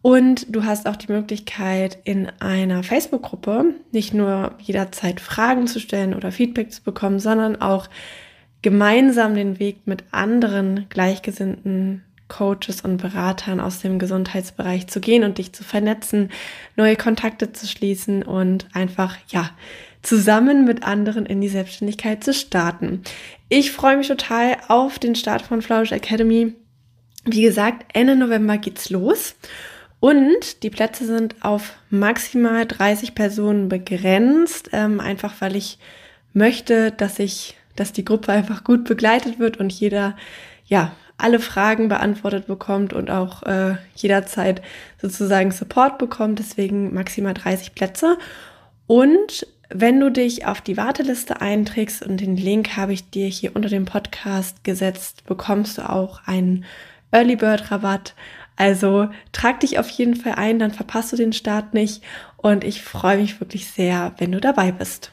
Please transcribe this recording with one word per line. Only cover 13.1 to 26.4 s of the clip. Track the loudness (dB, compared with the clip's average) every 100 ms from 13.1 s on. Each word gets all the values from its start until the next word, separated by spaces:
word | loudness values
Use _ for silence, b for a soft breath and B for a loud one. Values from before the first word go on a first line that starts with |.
| -4 -4 -4 -4 -4
aus | -4 -6
dem | -4 -2
Gesundheitsbereich | -2 -2 -2 -6 -8 -8 -4 -4 -4
zu | -6
gehen | 2 4
und | 4 -2
dich | -10
zu | -12
vernetzen, | -6 -2 -2 -2 -2 -2 -2 B B B B
neue | 2 4 4
Kontakte | 0 0 -2 -4 -6
zu | -6 -12
schließen | -6 -4 -4 -2 -2
und | -2 0 2 0 -2
einfach, | -4 -4 -2 -4 -4 _
ja, | -4 -4 -8 B B B B
zusammen | 0 2 6 6 6 6
mit | 6 4
anderen | 0 0 0 -2 -4
in | -2
die | -2
Selbstständigkeit | -2 -6 -6 -6 -4 -4 -4
zu | -2
starten. | -2 -2 -2 0 -2 -6 -6 B B B B _
Ich | 2 2
freue | 2 4 4
mich | 2
total | -2 -2 0 2 0 4
auf | 4 4 -2
den | -2
Start | -2 -2 -4
von | -2 -4
Flourish | 0 0 0
Academy. | -2 -2 0 4 4